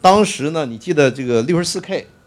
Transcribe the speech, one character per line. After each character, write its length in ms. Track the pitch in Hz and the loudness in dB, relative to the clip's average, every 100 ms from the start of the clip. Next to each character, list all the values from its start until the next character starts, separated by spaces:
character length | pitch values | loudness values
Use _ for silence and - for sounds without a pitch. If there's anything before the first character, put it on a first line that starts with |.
当 240 | 185 202 | 4 4
时 260 | 208 - 143 | 2 -2 -6
呢， 140 | 160 | -4
你 140 | 131 113 | -6 -6
记 160 | 175 | -2
得 160 | 151 135 | 2 2
这 140 | 127 | 0
个 180 | 123 117 | -2 -2
六 160 | 135 170 | 0 -2
十 60 | |
四 160 | 170 185 | -2 -8
K， 260 | 180 170 - _ | -8 -8 -8 _